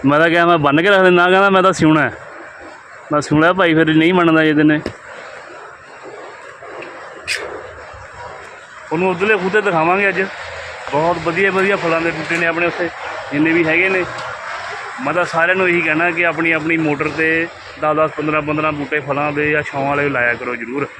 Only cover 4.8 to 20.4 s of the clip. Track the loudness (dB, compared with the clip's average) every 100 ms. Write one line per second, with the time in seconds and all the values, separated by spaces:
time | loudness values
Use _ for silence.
4.8 | -2 -12 -18 -18 -18 -18 -18 -18 -18 -20
5.8 | -20 -20 -18 -16 -18 -18 -20 -18 -16 -14
6.8 | -14 -16 -16 -14 -8 -8 -8 -12 -14 -16
7.8 | -18 -18 -18 -16 -16 -16 -18 -20 -20 -20
8.8 | -6 -2 -2 0 0 2 2 0 2 2
9.8 | 2 2 2 0 -4 -6 -12 -12 -14 -14
10.8 | -4 0 0 0 -2 0 0 2 0 0
11.8 | 0 0 -2 -4 -4 -2 0 0 -2 -2
12.8 | -6 -6 -12 -12 -6 0 2 2 2 2
13.8 | 2 0 -4 -8 -10 -12 -12 -10 -10 -12
14.8 | -12 -8 -2 -2 0 0 2 2 2 2
15.8 | 0 0 0 2 0 0 0 0 0 0
16.8 | 0 -2 -2 0 0 0 -2 -8 -18 -4
17.8 | 0 2 0 0 -2 -2 -2 -2 -2 -4
18.8 | -4 -4 -4 -4 -2 -2 -2 -2 -4 -4
19.8 | -2 0 0 0 0 0